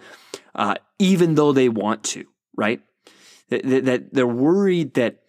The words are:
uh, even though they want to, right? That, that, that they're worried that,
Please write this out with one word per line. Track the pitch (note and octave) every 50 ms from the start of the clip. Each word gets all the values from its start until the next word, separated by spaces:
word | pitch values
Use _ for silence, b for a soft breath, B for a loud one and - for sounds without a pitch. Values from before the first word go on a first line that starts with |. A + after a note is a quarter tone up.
| B B B B B B B B B B B
uh, | - G#2 G#2 G2+ - - _ _ -
even | G3+ F#3 G3 E3+ F3 E3 D#3
though | D3+ D3+ D3
they | C#3 C3+ B2+ B2
want | A2 G#2 G2+ G#2+ A2+ - -
to, | - - - - - _ _ _ _ _
right? | - A2 G#2+ - - _ _ _ _ b b b b b b b b b _
That, | B2 - -
that, | C3 B2+ C3 C3
that | C3 B2+ B2 - - -
they're | C3+ B2+
worried | A#2+ A#2 A#2+ C3+ D#3 F3+ G3+ G3+ F#3+ F3+ E3+ D#3 B2+ -
that, | C3 A#2+ A2 - - _